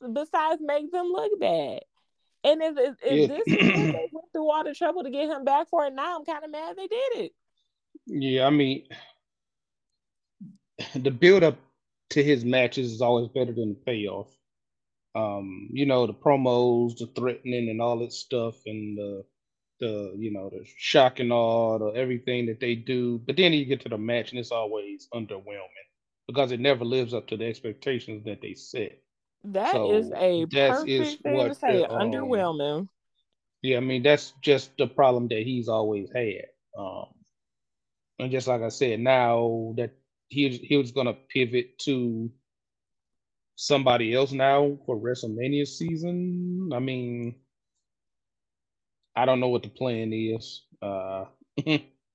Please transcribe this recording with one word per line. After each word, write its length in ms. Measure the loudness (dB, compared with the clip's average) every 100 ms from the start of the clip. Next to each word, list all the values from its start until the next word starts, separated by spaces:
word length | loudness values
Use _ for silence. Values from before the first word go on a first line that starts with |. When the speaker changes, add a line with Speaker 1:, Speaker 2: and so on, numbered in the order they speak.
| -8
Speaker 1:
besides 480 | -6 -2 0 0 0 0
make 260 | -2 -2
them 160 | -4 -2
look 320 | -2 2 2
bad. 420 | 4 2 -2 -8 -14 _ _ _ _ _ 2
And 160 | 4
if, 140 | 2 0
if, 180 | 0 0
if 180 | 2 4
Speaker 2:
Yeah. 60 | 4
Speaker 1:
this 200 | 2 0
is 140 | 4 4
what 200 | 4 2
they 160 | -2 -6
went 140 | -10 -8
through 160 | -2 2
all 120 | 2
the 100 | 0 -2
trouble 280 | -2 -2
to 60 | -4
get 180 | -4 -4
him 140 | -2 0
back 240 | 0 2
for 160 | 0 -2
it, 80 |
now 240 | -4 -6 -6
I'm 80 | -8
kinda 220 | -8 -8
mad 300 | -12 -12 -10
they 100 | -6
did 260 | -4 -2 -4
it. 160 | -8 _ _ _ _ _ _ -20 -8
Speaker 2:
Yeah, 400 | -4 0 4 4
I 20 |
mean, 360 | 4 2 0 -8 -20 -20 _ _ _ _ _ _ _ _ _ _ _ _ _ -20 _ _ -14
<sighs> 180 | -10 -4
the 160 | -2
build 320 | 6 8 8
up 140 | 6 2 _ _ _ _ -2
to 120 | 2
his 200 | 4 4 4
matches 460 | 2 2 0 -4
is 100 | 0
always 260 | 2 2 2
better 240 | -2 -2
than 160 | -2 -4
the 100 | -4 -4
payoff. 420 | -4 -4 -6 -12 _ _ _ _ _ _ _ _ -4
Um, 520 | -4 -4 -8 -12 -8
you 140 | -2 2
know, 220 | 4 2
the 60 |
promos, 840 | 2 4 4 4 4 4 4 2 -2
the 100 | -10
threatening 600 | -4 -4 -4 -4 -4 -2
and 120 | -2
all 180 | -2 -2
that 140 | -4
stuff, 420 | -10 -6 -4 -4 -8 -12
and 320 | -10 -8 -8
the, 280 | -8 -10 -14 _ _ _ _ -8
the, 340 | -6 -4 -8 -8
you 140 | -6
know, 180 | -6 -10
the 160 | -12 -16 -10
shock 420 | 4 6 6 4
and 120 | 0
awe, 440 | 2 4 4 2 0
the 80 | -2 -2
everything 460 | -2 -2 -2 -2 -2
that 120 | -4
they 160 | -4 -4
do. 440 | -2 -2 0 -4 -4
But 120 | 2
then 160 | 4
you 120 | 4 0
get 160 | -4
to 80 | -4
the 80 | -6
match 340 | -2 -4 -4
and 80 | -8
it's 120 | -6
always 560 | -4 -4 -6 -8 -14 -12
underwhelming 540 | -10 -10 -12 -12 -14 -16 -20 -20 _ _ _ -8
because 240 | -2 -2
it 80 | 2
never 240 | 2 2 2
lives 280 | 0 -2
up 140 | -6 -6
to 100 | -6
the 80 | -6
expectations 800 | -6 -10 -8 -6 -6 -6 -12 -12
that 160 | -12
they 120 | -14
set. 460 | -16 -12 -8 -8 -10 _ _ _ _
Speaker 1:
That 300 | -6 -2 0
Speaker 2:
So 160 | 0 2
Speaker 1:
is 220 | 2 0 0
a 300 | 2 2 0
Speaker 2:
that 360 | 2 4 2 0
is 200 | 0 0
Speaker 1:
perfect 160 | -4
thing 240 | -2 0 0
to 60 |
Speaker 2:
what 0 | 0
Speaker 1:
say, 260 | 2 2
Speaker 2:
the, 100 | 2
um, 100 | 0
Speaker 1:
underwhelming. 840 | -2 -2 -2 0 0 -2 -2 -2 -6 _ _ _ _ _ _ _
Speaker 2:
yeah, 160 | 0 0
I 40 |
mean, 220 | 0 2
that's 300 | 4 4 2 -4
just 360 | 2 2 2 -2
the 100 | -2
problem 400 | 4 4 4 0
that 140 | -2
he's 240 | -2 -4 -2
always 420 | 0 0 -2 -4
had. 340 | -4 -4 -6 -12 _ _ -12
Um, 300 | -12 -12 -14 _ _ _ _ _ _ _ _ _ _ -10
and 120 | -4
just 160 | -2 0
like 140 | 0
I 80 | -2
said, 300 | 0 0 2
now 760 | 2 4 4 2 2 -2 -4 -6
that 140 | -6 _ _ _ -8
he, 200 | -2 0
he 280 | -2 0 0
was 140 | 0
gonna 220 | -2 -2
pivot 640 | -4 -6 -2 0 0 -4 -8
to 520 | -4 -2 -2 -4 -8 _ _ _ _ _ _ _ _ _ _ _ _ -8
somebody 580 | 0 2 4 4 2
else 180 | 2 0
now 460 | 2 4 4 2 -2 -6
for 120 | -4
WrestleMania 720 | -4 -4 -6 -4 -2 -2 -2
season, 1000 | -4 -6 -4 -4 -4 -4 -4 -6 -6 -4
I 60 | -4
mean, 560 | -4 -4 -6 -6 -8 -12 _ _ _ _ _ _ _ _ _ _ _ _ _ _ _ _ _ 0
I 100 | 2
don't 140 | 2
know 100 | 2
what 140 | -2
the 60 | -4
plan 440 | -6 -4 -2 -4
is. 500 | -4 -4 -4 -8 -18 _ -12
Uh, 440 | -8 -8 -8 -8 -10 _ _ -8
<laughs> 80 | -2
but, 140 | -2 -4 _ _